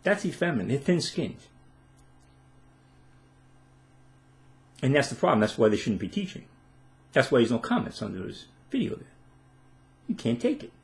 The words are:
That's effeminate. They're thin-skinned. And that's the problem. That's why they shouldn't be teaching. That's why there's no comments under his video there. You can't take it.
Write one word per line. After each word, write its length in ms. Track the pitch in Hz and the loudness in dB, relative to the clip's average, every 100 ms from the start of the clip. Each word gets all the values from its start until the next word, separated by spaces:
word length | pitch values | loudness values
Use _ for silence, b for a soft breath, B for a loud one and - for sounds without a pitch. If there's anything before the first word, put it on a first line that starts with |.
That's 220 | - 202 185 | 0 0 -2
effeminate. 420 | 139 170 135 95 | -2 -2 -2 -2
They're 120 | 135 | -2
thin-skinned. 580 | - 175 - - 117 - - - - _ _ _ - - _ _ _ - _ _ _ - - - _ _ _ - _ - _ - - - _ _ - - _ - | 2 0 0 -4 -6 -8 -20 -20 -20 _ _ _ -20 -20 _ _ _ -20 _ _ _ -20 -20 -20 _ _ _ -20 _ -20 _ -20 -20 -20 _ _ -20 -20 _ -2
And 140 | 131 143 | 2 4
that's 140 | 139 | 2
the 60 | 117 | 0
problem. 260 | - 117 | 2 4
That's 180 | 107 - | 2 4
why 100 | 110 | 4
they 80 | 104 | 4
shouldn't 240 | - 95 | 0 -4
be 60 | 95 | -2
teaching. 380 | - 185 - - - _ _ - _ _ | -6 -6 -10 -18 -20 _ _ -20 _ _
That's 180 | - 123 | 0 4
why 80 | 135 | 4
there's 120 | 117 | 4
no 80 | 120 | 2
comments 420 | - 247 98 - | 0 -2 -4 -8
under 240 | 104 95 95 | -10 -8 -10
his 200 | - - - - | -12 -20 -20 -6
video 240 | 269 190 - | -4 -4 -6
there. 180 | - - _ _ _ _ _ - _ _ - | -14 -20 _ _ _ _ _ -20 _ _ -8
You 80 | 226 | -4
can't 260 | - 240 | -2 0
take 220 | 240 311 | -2 -4
it. 80 | - _ | -8 _